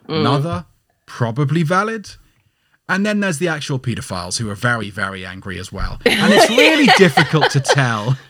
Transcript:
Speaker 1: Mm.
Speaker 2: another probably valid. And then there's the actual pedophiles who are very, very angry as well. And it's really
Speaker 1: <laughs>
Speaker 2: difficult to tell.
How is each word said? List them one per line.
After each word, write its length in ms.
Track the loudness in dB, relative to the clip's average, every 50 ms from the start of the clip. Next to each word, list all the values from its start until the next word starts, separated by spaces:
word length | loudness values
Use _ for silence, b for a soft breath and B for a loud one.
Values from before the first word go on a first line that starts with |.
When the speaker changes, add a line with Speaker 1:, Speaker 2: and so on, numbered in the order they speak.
| b -6
Speaker 1:
Mm. 120 | -4 -2
Speaker 2:
another 460 | 0 0 0 0 -2 -4 -6 -8 -10 _ _ _ _ _ _ _ _
probably 560 | -12 -6 -4 -4 -2 -2 -2 -2 0 0 0
valid. 480 | 0 0 0 0 0 -2 -6 -8 -12 -14 -20 -20 _ _ _ _ _ _ _ _ _ _ _ _ _ -4
And 180 | -2 -2 0
then 140 | 0 0 0
there's 180 | -2 -2 -2 -2
the 100 | -2 -4
actual 300 | -4 -4 -6 -6 -6 -6
pedophiles 600 | -4 -6 -6 -6 -8 -10 -8 -8 -8 -8 -6 -6
who 120 | -6 -6
are 40 | -6
very, 360 | -4 -2 -2 -2 -2 -6 -8
very 340 | -8 -6 -8 -6 -8 -10 -12
angry 340 | -12 -14 -14 -12 -10 -10 -10
as 140 | -10 -10
well. 260 | -8 -8 -8 -8 -4 -2 -2
And 280 | 0 0 2 2 4 6
it's 160 | 6 6 4
really 360 | 4 4 4 4 4 4 6
Speaker 1:
<laughs> 120 | 6 6 8
Speaker 2:
difficult 520 | 6 6 6 2 0 2 0 0 0 2
to 80 | 0 0
tell. 580 | 2 2 2 2 2 0 0 -2 -2 -2 -4 -4 -6